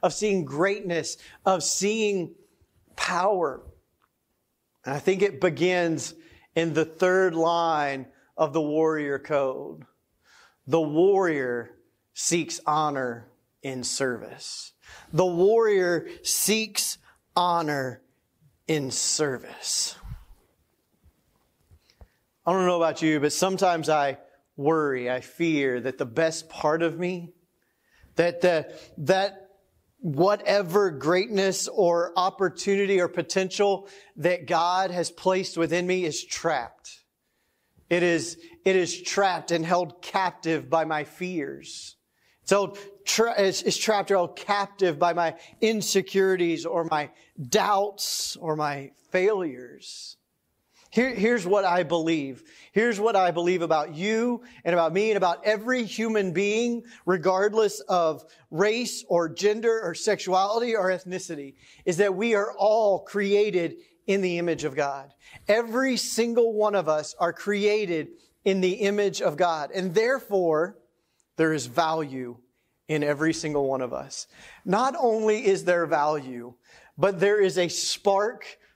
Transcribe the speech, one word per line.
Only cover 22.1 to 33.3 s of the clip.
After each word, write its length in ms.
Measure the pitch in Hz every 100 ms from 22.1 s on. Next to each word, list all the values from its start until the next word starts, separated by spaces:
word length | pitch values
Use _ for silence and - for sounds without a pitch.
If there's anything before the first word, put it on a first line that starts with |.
| _ _ _ -
I 80 |
don't 120 | 190 180
know 120 | 175
about 240 | 165 151
you, 180 | 156 151
but 140 | 147
sometimes 560 | - 190 190 185 170 151
I 300 | 156 139 127 - _ _ -
worry, 560 | 143 160 147 131 123
I 80 | 127
fear 640 | - - 170 151 135 123
that 160 | 120 131
the 80 | 131
best 420 | 113 160 160 -
part 340 | - 151 165
of 160 | 165 156
me, 360 | 180 180 170 - _ _ _ _ _ _ - -
that 240 | 170 170
the, 340 | 180 160 - - - -
that 500 | 143 190 196 - - _ _ _ _ _
whatever 920 | 208 135 185 208 202 202 180 190 196
greatness 760 | 139 143 180 226 202 190 185 -
or 460 | - 175 170 170 180
opportunity 880 | 185 190 185 - 202 196 196 196
or 80 | 175
potential 800 | 180 -